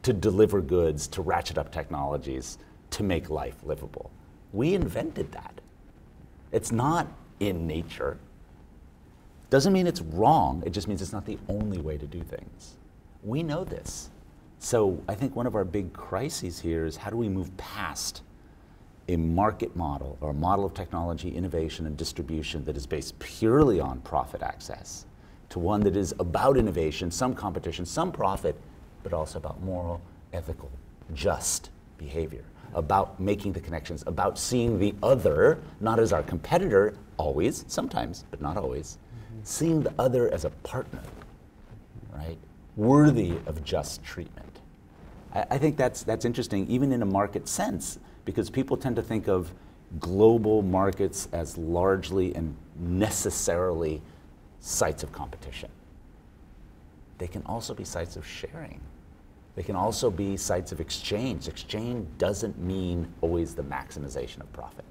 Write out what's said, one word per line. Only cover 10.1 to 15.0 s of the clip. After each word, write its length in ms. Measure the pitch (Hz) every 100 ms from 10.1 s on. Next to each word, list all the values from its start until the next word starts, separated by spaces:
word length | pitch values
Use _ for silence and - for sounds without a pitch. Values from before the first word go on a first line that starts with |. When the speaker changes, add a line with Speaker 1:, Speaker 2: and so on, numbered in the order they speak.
| 82 113 156 73 76 -
Speaker 1:
it 60 |
just 160 | 95 107
means 140 | 98
it's 120 | 92
not 120 | 104 95
the 140 | 101 -
only 320 | 101 107 92
way 180 | 76 76
to 80 | 73
do 160 | 87
things. 540 | 82 - - - - - - - - -
We 180 | 104 135
know 200 | 165 156
this. 460 | 185 - - - - - - - - -
So 420 | - 120 101 85